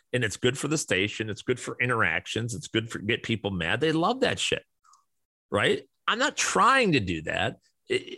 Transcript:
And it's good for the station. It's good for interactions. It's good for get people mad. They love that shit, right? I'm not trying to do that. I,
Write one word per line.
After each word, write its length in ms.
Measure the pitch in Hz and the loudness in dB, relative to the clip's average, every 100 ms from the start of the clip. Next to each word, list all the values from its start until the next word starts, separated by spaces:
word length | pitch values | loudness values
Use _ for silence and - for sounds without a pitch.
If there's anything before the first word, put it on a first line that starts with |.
| _ | _
And 140 | 123 113 | -2 -2
it's 100 | - | 0
good 220 | 127 139 | 0 0
for 100 | 147 | -2
the 100 | 151 | -2
station. 520 | - 92 104 - 110 | 0 0 0 -2 -6
It's 120 | 101 | -6
good 180 | - 123 | -4 -4
for 180 | - - | -4 -4
interactions. 760 | 123 117 95 82 - 110 117 | 0 2 2 0 -2 -4 -4
It's 140 | 113 - | -6 -4
good 220 | 113 117 | -4 -4
for 100 | - | -4
get 240 | 104 113 | -2 -2
people 280 | - 113 101 | -2 -2 -2
mad. 280 | 95 82 117 | -2 -2 0
They 140 | 156 | 0
love 280 | 156 175 254 | 2 0 0
that 180 | - 90 | -2 -2
shit, 240 | - - - _ _ - _ _ _ _ _ | -2 -4 -6 _ _ -20 _ _ _ _ _
right? 340 | 101 123 208 - _ - | 0 2 0 -4 _ -2
I'm 140 | 214 | 2
not 160 | 285 - | 0 0
trying 580 | - 185 208 269 226 | 0 4 6 6 6
to 60 | 143 | 4
do 220 | 92 85 | 2 -2
that. 340 | 80 82 101 - _ _ - | -2 -2 -2 -4 _ _ -4
I, 280 | - - | -4 -4